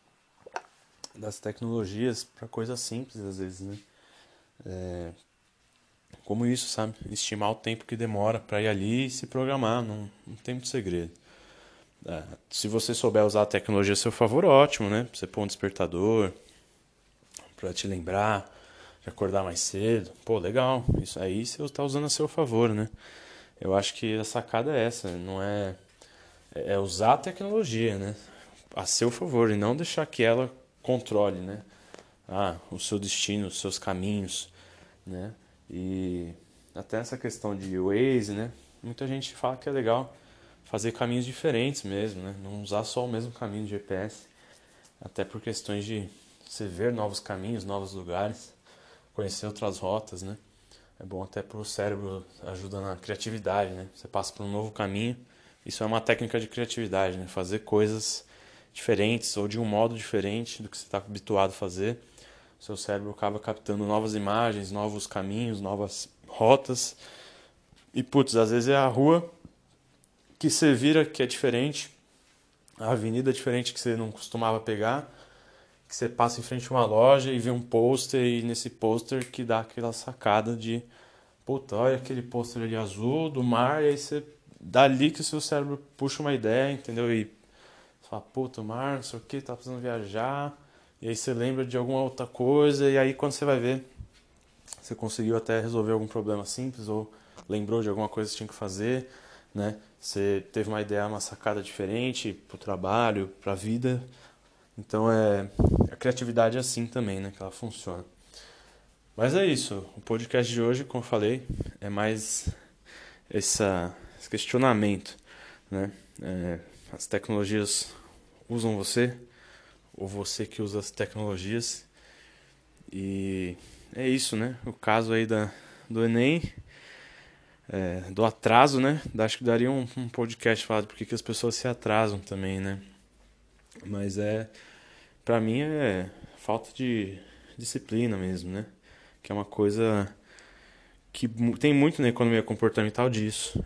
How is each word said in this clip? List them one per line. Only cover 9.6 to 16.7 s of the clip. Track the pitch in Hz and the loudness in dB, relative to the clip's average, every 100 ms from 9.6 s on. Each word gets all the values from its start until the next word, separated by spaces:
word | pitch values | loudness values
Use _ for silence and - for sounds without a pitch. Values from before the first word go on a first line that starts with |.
| 110 120 | 2 0
não, | 113 107 104 - - | -2 -6 -10 -14 -18
não | 113 | -14
tem | - | -8
muito | 127 123 | -8 -4
segredo. | 131 95 87 85 - _ - - - - - _ _ - | -4 -2 -2 -4 -10 _ -20 -20 -20 -20 -20 _ _ -10
É, | 80 85 78 _ | -10 -10 -18 _
se | - 107 | -6 -2
você | 110 117 | 0 0
souber | 117 120 107 104 | 0 4 6 6
usar | 104 | 6
a | 104 | 4
tecnologia | 98 - 101 101 | 2 2 4 4
a | 101 | 2
seu | 117 | 0
favor, | - 113 135 185 | 2 4 6 10
ótimo, | 135 147 - 101 | 10 10 4 0
né? | 107 120 | 0 -2
Você | - 95 | -8 -8
põe | - | -4
um | 101 | -4
despertador | - 98 - 85 87 104 113 95 - - - _ | -2 -4 0 -2 2 4 4 2 -2 -18 -20 _